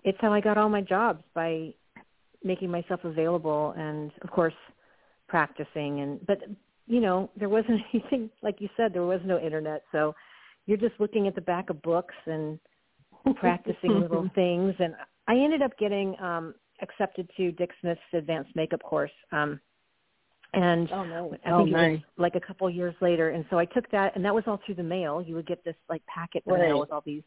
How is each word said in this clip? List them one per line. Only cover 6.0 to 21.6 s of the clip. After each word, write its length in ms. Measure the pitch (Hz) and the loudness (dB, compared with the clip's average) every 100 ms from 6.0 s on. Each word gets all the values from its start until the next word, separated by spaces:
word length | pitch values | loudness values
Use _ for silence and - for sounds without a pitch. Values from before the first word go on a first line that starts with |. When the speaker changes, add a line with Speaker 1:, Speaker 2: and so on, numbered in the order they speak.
Speaker 1:
And, 240 | 143 143 175 | -6 -6 -2
but, 180 | 196 - 196 _ _ - | -2 -2 -16 _ _ -2
you 140 | 240 | 2
know, 280 | 208 185 190 - | 2 0 -2 -6
there 140 | 202 | 0
wasn't 320 | 220 220 220 - | 0 2 0 0
<laughs> 60 | |
anything, 360 | 226 - 269 220 _ | -4 0 -4 -4 _
like 200 | 214 208 | -6 -4
you 80 | 202 - | -8 0
said, 160 | 226 | 0
there 100 | 175 | 2
was 180 | 175 185 185 | 0 0 0
no 140 | 170 | 0
internet. 440 | 156 156 156 151 _ | 0 -2 -4 -6 _
So 240 | 156 151 - - - - _ - | 0 0 -2 -20 -20 -20 _ -2
you're 120 | 208 | 0
just 220 | 226 - | 0 0
looking 280 | 208 220 196 | 0 2 0
at 80 | 190 | -2
the 60 | |
back 280 | 175 175 180 | -2 -2 -2
of 120 | 160 | -6
books 340 | 160 170 170 - - | 0 0 0 -14 -8
and 320 | 160 156 156 _ _ _ _ _ - 269 - | -6 -6 -8 _ _ _ _ _ -4 -2 2
practicing 640 | 180 175 - - 247 202 | 2 2 -4 -2 2 4
little 300 | 170 165 185 | 2 0 0
Speaker 2:
<laughs> 60 | - | 2
Speaker 1:
things. 400 | 180 175 190 185 | 2 4 0 0
And 160 | 170 - - _ - | -2 -2 -18 _ 2
I 80 | 247 | 4
ended 260 | 294 311 | 4 4
up 160 | 269 - | 0 0
getting, 420 | 208 202 196 190 | 0 0 -2 -4
um, 360 | 180 170 165 - _ _ | -6 -4 -6 -14 _ _
accepted 480 | - - 196 - 175 - | -16 -4 -4 -4 -10 -2
to 140 | 180 | -2
Dick 200 | 165 175 - | 0 -4 -2
Smith's 200 | 175 165 - | -4 -4 -2
advanced 420 | 170 151 160 143 - | -4 -2 -4 -4 -4
makeup 260 | 156 165 | -2 -2
course. 280 | - 151 147 - _ | -2 -2 -2 -8 _
Um, 280 | 156 147 147 _ _ _ _ _ _ _ _ - | -2 0 -4 _ _ _ _ _ _ _ _ -4
and 360 | 196 175 170 165 | 2 4 4 0
Speaker 2:
Oh, 120 | 190 | -4
nice. 360 | 175 165 175 165 170 | -6 -8 -8 -8 2
Speaker 1:
I 60 | |
Speaker 2:
Oh, 60 | |
Speaker 1:
think 120 | 175 | 4